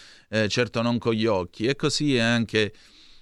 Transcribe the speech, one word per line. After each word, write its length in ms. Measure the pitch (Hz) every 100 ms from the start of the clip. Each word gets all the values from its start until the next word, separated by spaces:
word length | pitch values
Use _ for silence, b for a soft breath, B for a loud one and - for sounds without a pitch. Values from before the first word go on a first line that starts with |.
| b b b
eh, 200 | 110 104
certo 320 | 123 117 117
non 180 | 117 120
con 140 | 117
gli 140 | 110 110
occhi. 400 | 98 90 - 117
E 80 |
così 400 | 143 151 - 151
è 60 | 123
anche 520 | 117 117 110 110 101 b b b b b